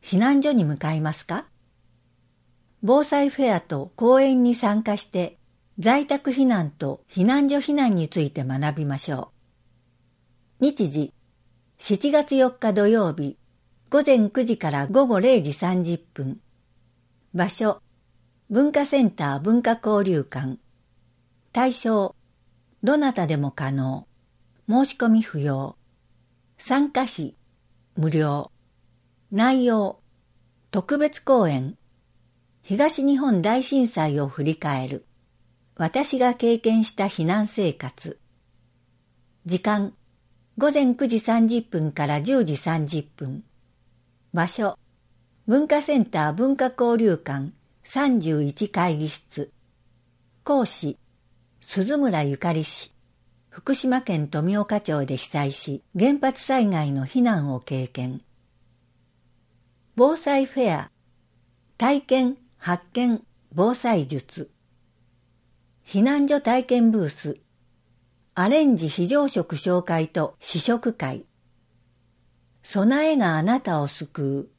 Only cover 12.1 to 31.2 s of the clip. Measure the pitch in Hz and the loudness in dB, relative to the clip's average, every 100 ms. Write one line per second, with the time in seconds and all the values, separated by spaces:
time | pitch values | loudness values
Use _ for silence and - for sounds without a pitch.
12.1 | 294 294 269 262 254 226 202 202 226 180 | 0 2 2 2 2 -2 2 4 4 2
13.1 | 156 143 - _ _ _ _ _ 285 302 | -2 -6 -8 _ _ _ _ _ 0 4
14.1 | 262 208 262 240 233 160 143 139 214 269 | 4 4 0 -2 -2 -2 -2 0 2 4
15.1 | 208 220 254 147 139 180 180 170 170 _ | 4 4 4 2 -4 -2 0 -2 -4 _
16.1 | - 135 220 _ _ _ _ _ _ _ | -10 -8 -8 _ _ _ _ _ _ _
17.1 | _ _ 175 175 - 220 - _ _ _ | _ _ -2 -2 0 -2 -2 _ _ _
18.1 | _ _ _ _ 214 285 285 285 277 226 | _ _ _ _ 2 2 2 0 2 2
19.1 | - 143 139 170 233 233 226 220 208 190 | 0 -4 -2 2 2 2 -2 0 0 2
20.1 | 160 135 131 131 127 _ _ _ _ _ | 0 -2 -6 -8 -10 _ _ _ _ _
21.1 | _ _ _ _ - 262 240 226 220 190 | _ _ _ _ 0 0 0 -2 0 -2
22.1 | - _ _ _ _ _ _ 214 302 277 | -6 _ _ _ _ _ _ 0 2 0
23.1 | 233 160 151 143 - 135 139 131 131 - | 0 -2 -2 -4 -6 -6 -4 -4 -6 -12
24.1 | _ _ _ _ _ - 226 269 - 233 | _ _ _ _ _ 0 2 2 0 4
25.1 | 220 220 151 143 135 135 - _ _ _ | 4 2 -4 -2 -4 -6 -12 _ _ _
26.1 | _ _ _ _ _ - 269 285 277 262 | _ _ _ _ _ -2 0 0 0 -4
27.1 | - 151 - _ _ _ _ _ - 160 | -6 -10 -12 _ _ _ _ _ -2 0
28.1 | 156 151 143 - _ _ _ _ _ _ | 2 0 -2 -6 _ _ _ _ _ _
29.1 | _ _ 202 240 262 247 220 196 - _ | _ _ 0 2 4 2 2 -2 -6 _
30.1 | _ _ _ _ _ _ 190 180 285 302 | _ _ _ _ _ _ -6 -2 0 0
31.1 | 302 | -2